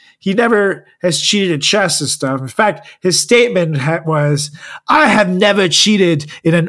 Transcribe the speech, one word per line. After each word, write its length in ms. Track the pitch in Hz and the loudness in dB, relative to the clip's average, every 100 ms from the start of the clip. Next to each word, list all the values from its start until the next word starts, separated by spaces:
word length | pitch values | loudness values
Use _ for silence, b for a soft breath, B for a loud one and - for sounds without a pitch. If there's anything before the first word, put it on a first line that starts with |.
| b b | b b
he 160 | 190 | -4
never 520 | 196 240 208 196 165 b b | 0 2 2 0 -4 b b
has 200 | 180 156 | -4 -2
cheated 320 | - 208 190 | -2 0 0
at 100 | 151 | -2
chess 380 | - 208 190 - | 0 0 0 -2
and 80 | 135 | -4
stuff. 320 | - 135 135 | -4 -4 -4
In 80 | 131 | -6
fact, 380 | - 214 - B B | -2 -2 -2 B B
his 180 | 185 170 | -2 -2
statement 600 | - 240 240 185 165 147 | 2 2 2 0 -2 -2
ha-, 240 | 139 165 160 | -2 -4 -2
was, 500 | 156 147 147 - B B B - | -2 0 -2 -4 B B B -2
I 200 | 311 285 | 2 4
have 200 | 208 190 | 2 2
never 400 | 185 208 202 185 | 2 2 2 2
cheated 640 | - 214 214 180 156 151 B | 2 2 2 2 0 -4 B
in 100 | 165 | 0
an 140 | 170 | 0